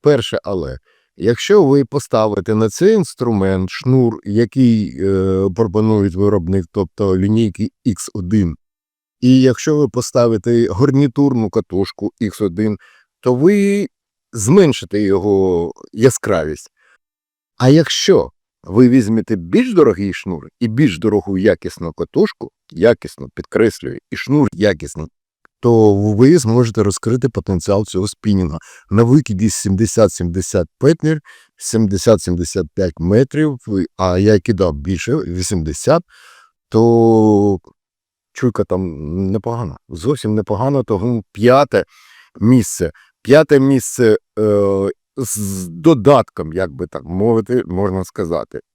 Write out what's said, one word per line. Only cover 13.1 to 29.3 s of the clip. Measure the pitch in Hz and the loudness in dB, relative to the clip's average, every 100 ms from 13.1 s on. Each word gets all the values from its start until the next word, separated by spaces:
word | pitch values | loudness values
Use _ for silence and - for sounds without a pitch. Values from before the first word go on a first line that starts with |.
| _ | _
то | 127 123 | -2 2
ви | 165 208 202 202 196 _ _ _ _ | 2 2 0 -2 -6 _ _ _ _
зменшите | 117 101 190 170 - 90 104 | -6 2 4 4 0 -4 -4
його | 104 98 101 98 95 87 85 - - | 0 0 0 0 2 -2 -4 -12 -18
яскравість. | - 120 - - 92 78 76 - _ _ _ _ _ _ _ _ _ | 0 0 0 -4 -2 -4 -10 -16 _ _ _ _ _ _ _ _ _
А | 127 | 4
якщо | 151 151 - - 156 69 _ _ _ | 4 2 -2 2 2 0 _ _ _
ви | - 98 123 | -2 4 4
візьмете | 127 104 113 92 104 | 4 2 -2 -2 -6
більш | 85 208 254 | 0 0 2
дорогий | 190 131 92 101 | 4 2 2 -6
шнур | - 95 82 - _ | -6 -10 -10 -12 _
і | 117 | -4
більш | 113 147 82 | 0 0 0
дорогу | 107 101 101 95 | -2 -2 -2 0
якісну | 104 87 87 - 82 | 2 0 -6 -10 -12
катушку, | 78 87 143 208 - - _ _ | -8 -6 -2 -2 -4 -20 _ _
якісно, | - 107 117 - - 65 - | 0 0 0 -6 -16 -18 -16
підкреслюю, | 76 - 110 - 67 - _ | -6 0 0 0 -12 -14 _
і | - | -12
шнур | - 147 127 | -2 0 0
якісний, | - 104 85 76 - 78 _ _ _ _ _ | 0 -2 0 -8 -12 -14 _ _ _ _ _
то | 123 113 107 101 | 2 4 4 4
ви | 104 104 131 170 | 0 4 6 4
зможете | 113 117 117 104 | 2 0 0 0
розкрити | 101 - 113 123 127 | -2 -2 -4 -2 -2
потенціал | - - 92 - 101 110 | -6 -4 -4 0 -2 -2
цього | 92 101 | -4 -6
спінінга. | - 107 98 90 80 - - _ | -4 -2 0 0 -6 -14 -20 _
На | 104 | 2
викиді | 117 143 131 | 4 4 2